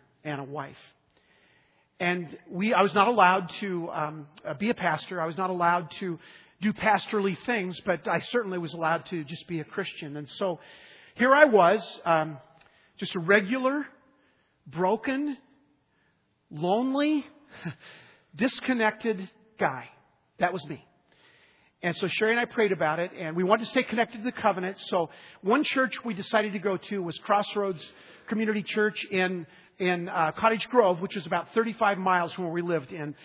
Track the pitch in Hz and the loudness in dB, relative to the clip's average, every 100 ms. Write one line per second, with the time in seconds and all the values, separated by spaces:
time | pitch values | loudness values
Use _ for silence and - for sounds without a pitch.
0 | _ _ 151 139 135 147 139 - - _ | _ _ -8 -8 -8 -10 -10 -14 -20 _
1 | _ _ _ _ _ _ _ _ _ _ | _ _ _ _ _ _ _ _ _ _
2 | 180 180 160 - - 180 214 262 202 190 | -2 -2 -6 -14 -10 -4 2 4 4 4
3 | 202 233 180 190 175 - 202 175 165 160 | 4 6 6 6 -2 -8 -6 -4 -6 -4
4 | 151 156 147 - - 143 214 - 185 156 | -6 -6 -14 -14 -10 -2 -2 0 0 -2
5 | - 180 165 156 185 180 170 175 160 - | -4 -4 -4 -2 -2 2 2 2 -2 -8
6 | 185 160 - - - _ 214 - 214 196 | -6 -6 -12 -20 -20 _ -2 0 2 2
7 | - 214 196 170 - 233 185 170 196 165 | 2 0 0 -2 -2 -2 -2 -4 -2 -2
8 | 220 170 - 240 202 180 160 165 160 165 | 0 -2 0 -2 -2 -4 -6 -2 0 0
9 | - 175 139 165 - 165 151 - 175 - | -2 -8 -8 -12 -8 -8 -6 -6 -8 -10
10 | 147 147 143 - 196 160 - - - - | -10 -10 -12 -4 -4 -4 -10 -20 -20 -20
11 | - - 247 277 302 208 175 208 - - | -20 2 4 6 8 8 6 4 -2 -6
12 | 175 160 156 143 - _ - _ _ - | 0 2 2 -6 -16 _ -20 _ _ -10
13 | 196 190 165 202 190 262 254 294 277 - | -8 -4 4 4 4 0 0 -2 -4 -14
14 | _ _ _ _ _ _ - 156 185 220 | _ _ _ _ _ _ -12 -2 0 2
15 | 277 262 294 254 _ _ _ _ _ _ | 0 -2 -4 -6 _ _ _ _ _ _
16 | _ _ _ _ _ 151 175 214 262 277 | _ _ _ _ _ -4 0 2 2 0
17 | 294 302 - - _ - 170 - - - | 2 0 -2 -14 _ -14 -12 -12 -18 -20
18 | - _ _ 147 247 - - 247 214 214 | -20 _ _ -4 -2 -2 -2 0 0 0
19 | 226 190 190 - _ - 170 131 - - | -4 -4 -8 -16 _ -4 -2 -2 -12 -20
20 | _ _ _ - 180 180 143 139 - _ | _ _ _ -2 -2 -2 -8 -14 -16 _
21 | _ _ _ _ _ _ _ _ 175 160 | _ _ _ _ _ _ _ _ -6 -2
22 | 180 - 220 240 233 - 208 160 156 160 | -2 0 2 2 0 2 2 2 2 0
23 | 180 - 160 165 180 226 214 262 - 226 | -4 -6 -4 0 4 4 4 -2 0 0
24 | 226 220 240 - 220 180 180 196 - 190 | -2 -2 -8 0 0 0 -4 -8 -2 0
25 | 160 - - - 190 262 - 262 254 - | -2 -6 -20 -6 0 2 2 0 0 -2
26 | 240 175 - 220 214 196 196 185 - 202 | -6 -8 0 0 2 -2 -2 -4 -4 -6
27 | 170 - - 208 - 208 196 160 - - | -4 -8 0 0 2 -2 -4 -4 -12 -18
28 | - - - 220 220 214 - 214 214 - | -20 -20 -6 -2 0 -2 -2 0 0 -2
29 | - 190 185 180 156 - - - 180 175 | -4 0 0 -2 -8 -18 -20 -4 -2 0
30 | 175 180 160 - 226 226 - 247 196 165 | -2 0 0 2 2 2 2 4 4 2
31 | 190 202 160 175 165 226 226 - 208 190 | -2 -6 -4 -4 0 0 0 2 0 2
32 | 185 180 170 - 175 170 175 165 127 165 | 2 2 0 -4 -4 -4 -2 -2 -2 -8
33 | 147 - | -8 -10